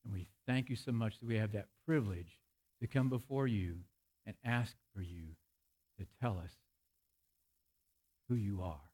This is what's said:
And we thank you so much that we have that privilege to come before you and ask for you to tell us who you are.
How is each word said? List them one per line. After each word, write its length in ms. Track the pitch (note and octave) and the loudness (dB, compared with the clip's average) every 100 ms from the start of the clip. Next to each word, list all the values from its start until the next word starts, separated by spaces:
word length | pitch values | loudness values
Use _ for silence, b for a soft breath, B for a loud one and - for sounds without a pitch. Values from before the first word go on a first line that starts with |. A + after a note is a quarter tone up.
| A2+ | -6
And 80 | |
we 120 | F#2+ E2+ _ - | -6 -6 _ 0
thank 220 | B2+ B2 | 0 0
you 60 | A#2+ | -4
so 160 | - | 0
much 280 | A#2 A2+ - | 2 2 -2
that 80 | A#2 | 0
we 80 | A2+ | 2
have 160 | G#2+ | 2
that 160 | G#2 G2 _ - | 0 -6 _ 2
privilege 540 | D#3 G#2 F2 F2 - _ _ _ _ | 4 4 -2 -6 -16 _ _ _ _
to 60 | A#2 | 0
come 220 | C#3 C3 | 2 4
before 360 | B2+ - C3+ C3 | 2 0 0 2
you 300 | G#2+ F2+ E2+ F2+ _ _ _ - | 2 0 -4 -12 _ _ _ -16
and 100 | - | -8
ask 300 | A#2+ A#2+ A#2 - _ G2 | 0 0 0 -6 _ -8
for 60 | |
you 240 | F2 E2+ D#2+ D#2 _ _ _ _ _ - | -8 -8 -12 -14 _ _ _ _ _ -12
to 80 | F#2 _ | -12 _
tell 200 | A2+ F#2 | -2 -2
us 100 | E2 - _ _ _ _ _ _ _ _ _ _ _ _ _ _ _ _ - | -6 -14 _ _ _ _ _ _ _ _ _ _ _ _ _ _ _ _ 0
who 60 | A#2+ | 2
you 280 | G2+ G2 | 2 0
are. 160 | F2+ D2+ D2 | -4 -6 -16